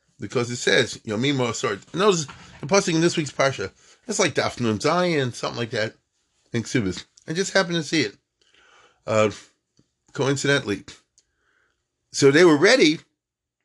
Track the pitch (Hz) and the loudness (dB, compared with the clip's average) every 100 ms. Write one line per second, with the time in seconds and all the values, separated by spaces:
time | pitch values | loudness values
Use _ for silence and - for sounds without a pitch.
0 | _ _ 104 127 120 120 - - 110 - | _ _ -6 -4 -4 -4 0 2 0 -4
1 | - 104 135 139 120 104 120 98 - 160 | -6 -2 0 0 -2 -2 -4 -6 -8 0
2 | 208 175 135 - - - 139 196 190 160 | 0 0 -4 -14 -20 -16 0 0 2 0
3 | 170 170 143 - 135 131 92 - _ _ | 0 0 -4 0 0 0 -8 -12 _ _
4 | - 214 180 - 110 - 117 104 147 175 | -8 -2 0 0 -4 -2 -2 0 0 0
5 | 180 156 127 - 147 127 117 110 110 - | 0 -2 -4 -6 -8 -6 -6 -4 -6 -8
6 | _ _ _ _ _ 117 107 123 95 - | _ _ _ _ _ -6 -4 -2 -2 -6
7 | - _ - 160 190 196 175 170 143 165 | -14 _ -10 -6 -2 -2 -2 -4 -2 -2
8 | 107 - _ _ _ _ _ _ _ _ | -2 -6 _ _ _ _ _ _ _ _
9 | - 110 107 101 - _ _ _ _ _ | -2 0 0 -2 -14 _ _ _ _ _
10 | _ - 135 139 151 143 107 - - - | _ -4 -2 0 0 0 0 -6 -8 -20
11 | _ _ _ _ _ _ _ _ _ _ | _ _ _ _ _ _ _ _ _ _
12 | _ - 139 147 180 147 190 262 165 160 | _ 2 4 8 6 6 4 6 4 2
13 | - _ _ _ _ _ | -8 _ _ _ _ _